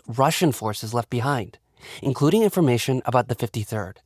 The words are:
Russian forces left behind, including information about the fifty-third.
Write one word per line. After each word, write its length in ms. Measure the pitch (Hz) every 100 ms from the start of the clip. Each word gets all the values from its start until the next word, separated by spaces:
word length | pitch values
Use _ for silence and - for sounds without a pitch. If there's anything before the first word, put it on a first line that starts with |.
| -
Russian 440 | 117 139 165 165
forces 420 | 117 110 104 110
left 160 | 117 117
behind, 480 | 120 117 139 95 - _ _ - -
including 420 | 139 127 143 214
information 580 | 214 185 165 120 - 131 -
about 220 | 123 120
the 80 | 117
fifty-third. 640 | 120 117 104 110 92 -